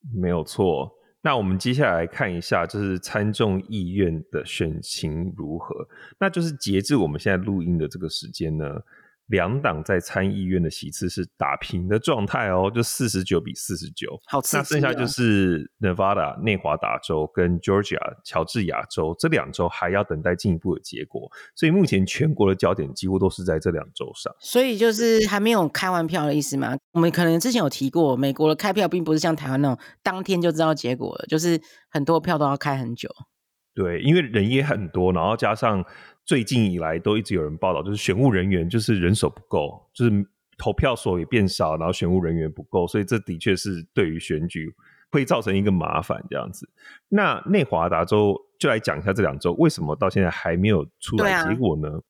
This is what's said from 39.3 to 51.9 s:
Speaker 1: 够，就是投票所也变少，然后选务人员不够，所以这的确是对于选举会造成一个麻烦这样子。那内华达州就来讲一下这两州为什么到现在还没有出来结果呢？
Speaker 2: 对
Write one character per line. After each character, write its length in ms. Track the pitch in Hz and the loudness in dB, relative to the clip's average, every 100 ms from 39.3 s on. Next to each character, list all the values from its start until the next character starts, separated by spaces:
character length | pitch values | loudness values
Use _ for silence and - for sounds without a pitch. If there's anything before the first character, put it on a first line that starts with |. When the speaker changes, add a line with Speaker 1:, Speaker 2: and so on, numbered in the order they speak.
| - _ | -4 _
Speaker 1:
够， 360 | 92 73 - _ | -2 -2 -8 _
就 140 | - 120 | 0 2
是 200 | 101 101 _ _ _ | 4 0 _ _ _
投 160 | - | -4
票 240 | 98 139 117 | 0 0 0
所 220 | 110 90 | -2 -2
也 80 | 82 | 0
变 200 | 117 95 | 2 2
少， 300 | - 80 78 | 2 0 0
然 100 | 82 | -2
后 60 | |
选 180 | 90 90 | -2 0
务 120 | 92 | 2
人 120 | 85 | 2
员 160 | 82 78 | -2 -2
不 120 | 76 | -6
够， 240 | 73 95 87 | -4 -2 0
所 120 | 107 | -2
以 60 | |
这 140 | 95 113 | -2 -4
的 180 | - 85 | -4 -6
确 180 | 107 | -2
是 320 | 92 104 87 82 | -2 -2 -8 -4
对 160 | - 90 | -2 0
于 100 | 80 | -2
选 300 | - 80 170 | -4 -4 -4
举 260 | - 80 - _ _ _ | -6 -12 -14 _ _ _
会 160 | 147 131 | -2 0
造 160 | 123 | 0
成 120 | 107 | 0
一 80 | 98 | 0
个 80 | 104 | 2
麻 300 | 92 78 76 | 2 0 -4
烦 240 | - 55 - | -4 -6 -6
这 80 | 67 | -8
样 120 | - | -8
子。 160 | - - _ - - _ | -12 -20 _ -20 -20 _
那 280 | 202 185 117 - | 0 2 -2 0
内 120 | 202 | 0
华 240 | 135 82 87 | 2 0 2
达 160 | 82 | 2
州 320 | 85 104 104 98 - _ | 4 4 4 2 -6 _
就 80 | 147 | 0
来 140 | 113 | 2
讲 180 | - 73 | 0 -2
一 40 | |
下 100 | 92 | 0
这 80 | 95 | 2
两 180 | 90 69 | 2 2
州 140 | 90 87 | -2 4
为 100 | 160 | 4
什 140 | - | 4
么 120 | 78 | -4
到 140 | 76 95 | 0 0
现 140 | 101 | 2
在 80 | 90 | 2
还 260 | - 87 85 | 0 -2 2
没 120 | 101 | 4
有 140 | 98 71 _ | 2 0 _
出 200 | - 110 | -4 0
来 280 | - - 80 | 2 2 0
结 80 | |
果 220 | 120 117 78 | 0 0 0
呢？ 60 | |
Speaker 2:
对 160 | 76 | -4